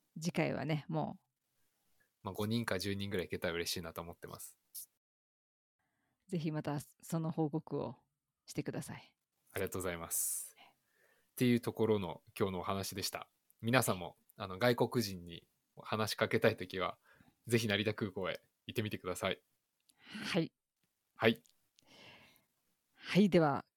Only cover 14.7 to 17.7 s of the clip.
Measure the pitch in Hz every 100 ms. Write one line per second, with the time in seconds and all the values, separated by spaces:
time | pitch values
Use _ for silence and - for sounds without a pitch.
14.7 | 123 123 123 101 92 87 85 - _ _
15.7 | - - 107 107 - 107 113 117 95 92
16.7 | 95 90 - _ - _ _ - 117 113